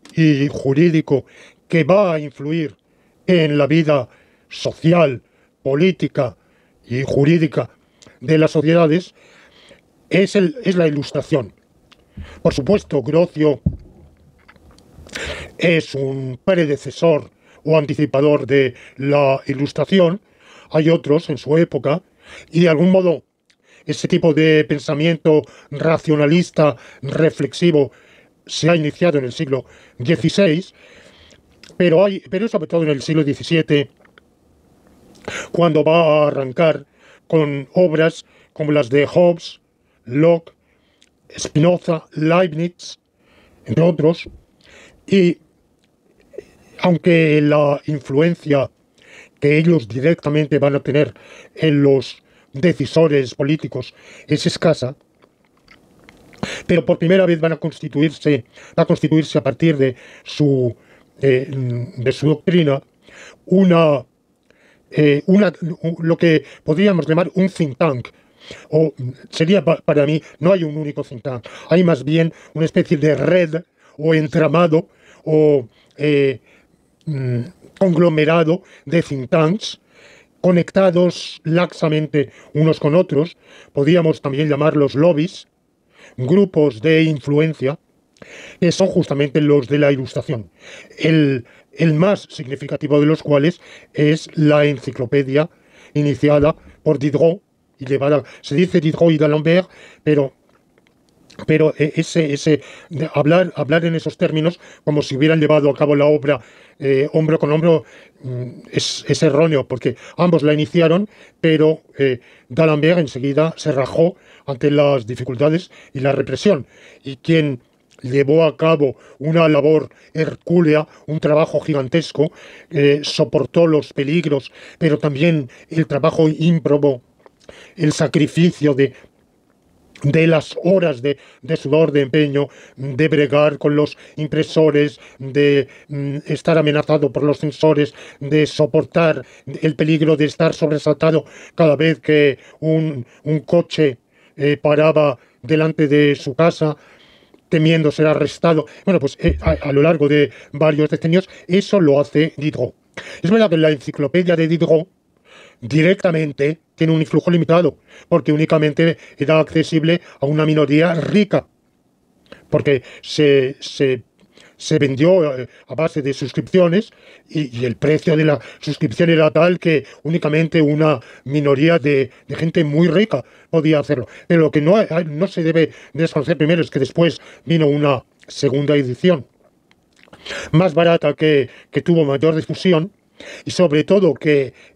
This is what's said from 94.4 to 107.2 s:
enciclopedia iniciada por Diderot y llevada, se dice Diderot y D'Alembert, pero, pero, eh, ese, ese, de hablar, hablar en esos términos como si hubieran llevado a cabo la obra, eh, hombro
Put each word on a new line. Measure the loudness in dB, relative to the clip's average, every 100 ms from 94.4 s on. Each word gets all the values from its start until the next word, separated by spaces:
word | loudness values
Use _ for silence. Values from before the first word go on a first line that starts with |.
| 2 4 2
enciclopedia | 0 -8 -8 -2 -2 0 -2 -2 _ _ _ -8
iniciada | -4 -2 0 2 2 2 -2 -10 -6
por | -4 -2
Diderot | -2 0 0 0 -8 _ _ _
y | -6
llevada, | -4 0 -2 -2 -14
se | -6 -2
dice | 0 0
Diderot | -2 2 2
y | 2
D'Alembert, | 0 0 0 0 -2 -10 -20 -8
pero, | -2 0 -2 -8 _ _ _ _ _ _ _ _ _ -10 -2
pero, | 2 2 0
eh, | -4 -4
ese, | -4 -2 -2
ese, | -2 0 -2 -2 -20 -14
de | -8 -4
hablar, | -2 2 2 0 -4
hablar | -2 0 0
en | -4
esos | -6 -4
términos | -2 -2 -2 -4 -12 -10
como | -4 -2
si | -2 -2
hubieran | 0 2
llevado | 2 2 2
a |
cabo | 0 0 2
la | 2
obra, | 2 0 -4 -6 -20 -20 -8
eh, | -2 0 0
hombro | 0